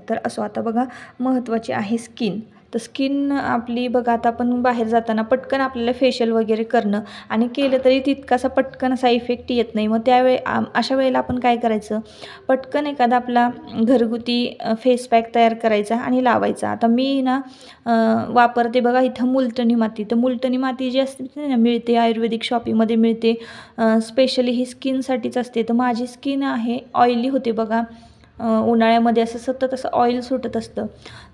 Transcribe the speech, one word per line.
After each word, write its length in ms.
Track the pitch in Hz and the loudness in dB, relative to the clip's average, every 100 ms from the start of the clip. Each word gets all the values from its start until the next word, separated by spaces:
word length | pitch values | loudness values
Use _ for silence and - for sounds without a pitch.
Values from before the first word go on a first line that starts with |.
| - | -6
तर 80 | 226 240 | -6 -6
असो 160 | 226 | -6
आता 200 | 214 220 | -6 -4
बघा 220 | 220 226 254 - - - | -2 -2 -4 -6 -16 -6
महत्त्वाची 540 | 254 254 240 226 226 | -2 -2 -2 -4 -4
आहे 240 | 226 202 233 | -4 -2 -4
स्किन. 420 | - - 220 208 - - - | -6 -6 -4 -4 -10 -18 -8
तर 60 | 226 | -8
स्किन 520 | - - 269 277 277 | -6 -4 -2 0 0
आपली 560 | 277 269 240 240 240 247 | -2 0 -2 -2 -4 0
बघा 260 | 240 240 | 0 0
आता 140 | 233 233 | 0 0
आपण 340 | 233 247 247 | 0 0 0
बाहेर 260 | 247 240 220 | 0 0 0
जाताना 340 | 233 226 220 | 0 0 -2
पटकन 400 | 220 254 - 269 | 0 -2 0 -2
आपल्याला 300 | 269 247 233 | -2 -2 -2
फेशियल 400 | 247 262 247 226 | 2 2 2 0
वगैरे 320 | 226 220 220 | 2 0 0
करणं 380 | 226 240 208 202 214 - - | 0 0 2 -2 -4 -14 -4
आणि 180 | 220 240 285 | 0 0 0
केलं 220 | 277 254 262 | 2 4 4
तरी 140 | 269 | 4
तितकासा 480 | 277 277 - 254 262 | 2 -2 0 0 0
पटकन 460 | 277 - - 254 | 0 -2 -2 -2
असा 160 | 254 254 | 0 2
इफेक्ट 420 | 240 240 240 - | 2 0 -6 -2
येत 140 | 240 233 214 | -2 -2 -2
नाही. 120 | 214 | 0
मग 120 | 226 240 | 0 4
त्यावेळे-, 380 | 247 254 254 208 | 4 4 2 0
आ, 160 | 220 220 - | -2 -2 -2
अशा 200 | 233 269 | 0 0
वेळेला 220 | 262 254 | 0 0
आपण 220 | 247 247 | -2 -2
काय 160 | 240 233 | 0 0
करायचं, 440 | 233 220 214 214 - - - - - | 0 -2 -4 -8 -8 -16 -20 -10 -2
पटकन 400 | 262 - 294 294 | -2 -2 -4 -4
एखादा 280 | 285 240 247 | 0 2 2
आपला 340 | 247 240 240 240 - - | 2 0 0 -2 -8 0
घरगुती, 760 | 226 254 226 233 240 240 240 - | 2 4 2 -2 -2 0 -2 -4
अ, 140 | - 220 | -4 0
फेस 320 | 254 247 247 | 2 2 2
पॅक 280 | 226 226 233 | 0 2 2
तयार 180 | 226 | 2
करायचा 440 | 226 226 208 208 226 | 2 0 0 0 -2
आणि 260 | 254 254 | 0 0
लावायचा. 460 | 247 220 208 208 208 | 2 2 0 -2 -4
आता 180 | 208 233 | 0 2
मी 340 | 233 269 269 | 2 2 0
ना, 200 | 254 269 269 - - - 240 | 0 -2 -4 -16 -20 -10 0
अ, 60 | 226 220 226 226 | 2 2 2 2
वापरते 480 | 233 240 240 233 254 | 4 4 2 0 2
बघा 220 | 240 254 | 2 2
इथं 260 | 262 240 247 | 2 0 0
मुलतणी 480 | 262 247 233 233 233 | 2 0 0 0 2
माती. 280 | 220 220 | 0 -4
तर 120 | 208 233 | -2 0
मुलतणी 420 | 254 240 254 254 | 0 0 -2 -2
माती 340 | 262 254 254 | -2 -4 -2
जी 80 | 262 | 0
असते 480 | 269 269 262 294 294 | -2 -4 -12 -8 -2
ना 80 | 247 | 2
मिळते 400 | 233 233 240 233 | 4 2 2 2
आयुर्वेदिक 480 | 233 226 226 226 | 2 2 -2 -2
शॉपीमध्ये 520 | - 233 233 220 220 226 | -2 -2 0 0 2 4
मिळते, 440 | 226 226 226 226 - - - - | 2 2 0 0 -6 -20 -12 -2
अ, 60 | |
specially 680 | 226 226 226 - 262 - 247 | 2 2 0 0 2 2 0
ही 140 | 240 247 | 0 -4
स्किनसाठीच 720 | - 269 269 262 254 240 247 | -4 -4 -4 -2 -4 -4 -4
असते. 260 | 240 240 | -4 -4
तर 100 | 226 | 0
माझी 340 | 240 254 233 247 | 0 0 -2 -6
स्किन 360 | - 277 277 | -6 -4 -2
आहे 360 | 269 247 233 247 - | -2 -2 -2 -4 -2
ऑइली 340 | - 247 240 262 | 2 4 2 0
होते 240 | 269 233 | -2 -2
बघा, 300 | 220 220 226 233 - - - - - | -2 -2 -2 -4 -10 -20 -20 -20 -6
अ, 240 | 226 220 220 | 0 0 2
उन्हाळ्यामध्ये 560 | 233 226 233 233 226 | 4 4 4 4 2
असं 140 | 226 233 | 0 -4
सतत 360 | 269 262 262 | -6 -2 -2
असं 160 | 262 - | -4 -2
ऑइल 320 | - 240 247 | 2 2 0
सुटत 360 | 240 262 233 226 | -2 -4 -4 -6
असतं. 280 | 226 - 214 - - - - | -6 -8 -8 -10 -20 -20 -16